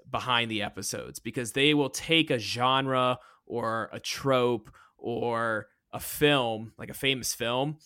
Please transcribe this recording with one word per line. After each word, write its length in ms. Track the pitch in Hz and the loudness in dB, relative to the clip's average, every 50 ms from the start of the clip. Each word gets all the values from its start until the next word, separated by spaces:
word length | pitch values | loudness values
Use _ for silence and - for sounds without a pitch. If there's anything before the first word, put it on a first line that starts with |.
| - - | -12 -8
behind 400 | 123 113 - 127 123 120 117 113 | -6 -4 0 2 2 2 2 2
the 140 | 110 101 101 | -2 -2 -4
episodes, 560 | 104 - 95 101 - - - 62 65 - - | -4 -6 -8 -8 -6 -6 -6 -8 -10 -12 -12
because 320 | - 113 - 131 120 110 | -10 -8 -6 -6 -4 -2
they 240 | - 139 139 151 151 | 0 4 4 6 6
will 160 | 147 143 131 | 4 2 0
take 400 | - - - - 165 160 151 151 | -2 -6 -2 2 2 4 4 2
a 80 | 139 117 | 0 -2
genre 800 | 104 95 101 117 123 131 131 135 135 131 131 127 127 127 127 - - - - _ _ | -2 -4 -2 0 2 2 2 2 2 0 2 2 2 2 0 -2 -6 -20 -20 _ _
or 440 | - - 117 113 113 110 113 104 - - | -8 -6 -4 -2 -2 -2 -2 -4 -6 -8
a 60 | 120 | -10
trope 720 | - - - - - 139 131 127 120 123 120 107 - - - - - _ _ | -8 -8 -6 -2 0 2 4 4 4 4 2 0 -4 -8 -20 -20 -20 _ _
or 680 | _ - 110 120 113 113 120 117 113 117 113 110 104 104 - _ _ _ _ | _ -8 -6 -4 -2 -2 -2 0 0 0 -2 -2 -4 -6 -8 _ _ _ _
a 80 | - 131 | -12 -10
film, 760 | - - - - 151 147 147 135 120 117 113 107 113 110 - | -8 -8 -2 2 4 4 6 4 2 2 -2 -4 -6 -10 -12
like 120 | - 117 - | -14 -12 -12
a 60 | - | -8
famous 380 | - - 135 135 127 113 - - | -2 0 0 0 0 -2 -6 -4
film, 440 | - 117 117 123 127 139 151 151 151 _ | -2 -2 0 0 0 0 -2 -4 -8 _